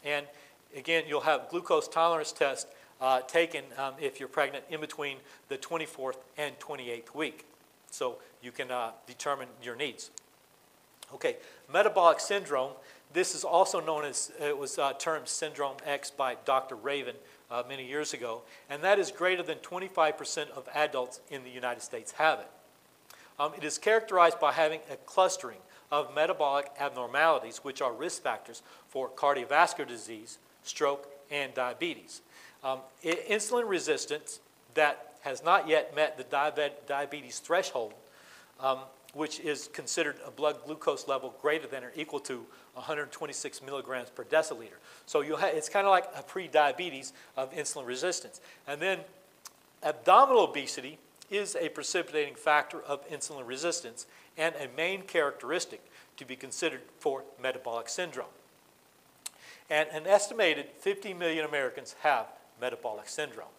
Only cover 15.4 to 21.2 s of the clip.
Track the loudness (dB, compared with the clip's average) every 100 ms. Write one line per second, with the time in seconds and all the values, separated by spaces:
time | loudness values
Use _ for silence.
15.4 | -4 -2 -4 -4 -4 -4 -4 -2 -2 -2
16.4 | 2 2 2 -8 -4 -4 -4 -10 -18 -20
17.4 | _ -6 -4 -8 -6 -4 -4 -6 -6 -8
18.4 | -12 -20 -12 -2 4 4 2 0 0 0
19.4 | -2 -6 -8 -10 -4 2 2 2 -6 -6
20.4 | -6 -10 -6 0 0 0 -6 -10